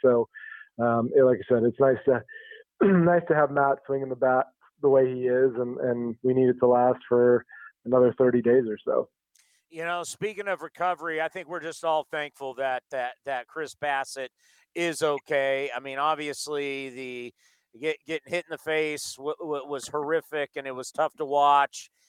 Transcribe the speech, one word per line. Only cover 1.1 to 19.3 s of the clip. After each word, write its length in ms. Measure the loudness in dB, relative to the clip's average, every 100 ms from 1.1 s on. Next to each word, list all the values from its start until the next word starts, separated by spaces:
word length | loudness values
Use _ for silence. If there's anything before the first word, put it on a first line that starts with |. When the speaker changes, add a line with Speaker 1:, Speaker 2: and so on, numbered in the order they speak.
| 4
Speaker 1:
it, 60 |
like 160 | 6 4
I 160 | 0
said, 80 | 2
it's 180 | 2 2
nice 180 | 2 2 2
to, 160 | 0 -2 -16 -20 -20 _ 0
<clears throat> 20 |
nice 400 | 4 4 4 2 2
to 60 |
have 160 | 2 2
Matt 280 | 2 2 0 -4
swinging 220 | -6 -4
the 80 | 0
bat 300 | 2 2 0 _ _ _
the 60 | 4
way 260 | 4 4
he 140 | 0 0
is, 240 | 2 2
and, 240 | 0 -6 -4
and 380 | -2 -2 -4 -4
we 100 | 0
need 140 | 2 2
it 100 | 4
to 80 | 4
last 320 | 4 4 0 0
for 360 | 4 6 4 0 -18 -20 _
another 280 | 0 4 4 4
thirty 240 | 2 4
days 220 | 4 4 2
or 80 | -4
so. 240 | -4 -2 -4 _ _ _ _ _ _
Speaker 2:
You 140 | -10
know, 180 | -6 -6
speaking 460 | -8 -8 -8 -6 -8
of 120 | -8
recovery, 640 | -8 -4 -4 -4 -6 -4
I 60 | -6
think 200 | -8 -12
we're 120 | -10
just 240 | -10 -6
all 200 | -2 -2 -2
thankful 440 | -8 -10 -10 -10 -6
that, 260 | -4 -4 -6
that, 220 | -8 -8 -8
that 220 | -10 -10 -10
Chris 280 | -12 -12 -8
Bassitt 520 | -4 -4 -6 -10 -12 _ _ _ _
is 260 | -6 -4 0
okay. 720 | -2 -2 -2 -2 0 -2 -4
I 40 | -8
mean, 180 | -8 -4
obviously, 920 | -2 -2 -6 -8 -8 -6 -6 -8 -10
the 440 | -12 -12 -12 -14 -18 _ _ _ -8
get, 160 | -6 -6 -6
getting 240 | -10 -6
hit 140 | -6
in 60 | -6
the 80 | -8
face 560 | -4 -2 -2 -4 -10
w-, 220 | -10 -10